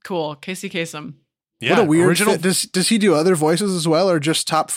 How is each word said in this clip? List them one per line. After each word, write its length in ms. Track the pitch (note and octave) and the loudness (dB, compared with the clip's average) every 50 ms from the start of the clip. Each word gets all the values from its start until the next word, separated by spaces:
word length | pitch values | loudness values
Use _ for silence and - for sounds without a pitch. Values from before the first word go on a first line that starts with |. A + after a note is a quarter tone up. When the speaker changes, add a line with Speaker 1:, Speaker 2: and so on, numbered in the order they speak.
| _ | _
Speaker 1:
cool. 320 | - G3 E3+ D#3 D3 D3 | -8 -6 -6 -6 -6 -8
Casey 340 | C#3+ - F#3+ F#3+ - - F#3+ | -12 -12 -12 -12 -10 -10 -10
Kasem. 440 | - F3 E3 D#3+ - D3+ D3+ E3 D3 _ _ _ _ _ _ _ _ _ | -8 -8 -8 -8 -10 -14 -14 -14 -18 _ _ _ _ _ _ _ _ _
Speaker 2:
Yeah, 120 | A2+ B2 F3 | -2 0 2
Speaker 3:
What 80 | A#3 | 2
a 40 | G#3+ | 4
weird 200 | D3+ D#3 E3 F3 F#3 | 4 4 4 4 4
Speaker 2:
original 260 | F3+ E3 G#3 G#3+ G3+ | 2 2 2 0 0
Speaker 3:
fit. 80 | E3 E3 | 0 0
Does, 200 | F#3+ F3 - - | -2 -2 -2 -4
does 260 | - - F#3 F3 - | -4 -4 -4 0 0
he 100 | A3+ A3+ | 0 2
do 160 | G3+ G3+ D#3 | 2 2 2
other 200 | D3 D#3+ F#3 F#3 | 4 2 2 2
voices 400 | D3+ D#3 D3+ E3+ E3 G#3 G3 F#3 | 2 2 0 0 0 0 -2 -4
as 140 | F3 D#3 E3 | -2 -2 0
well, 200 | D#3+ D#3+ F#3+ F#3+ | 0 2 2 2
or 120 | F3 D#3 | 0 0
just 260 | C#3 D#3 D#3 - - | 0 0 -2 -2 -2
Top 240 | - D#3+ D#3 D#3 - - | -2 0 -2 -2 -2 -2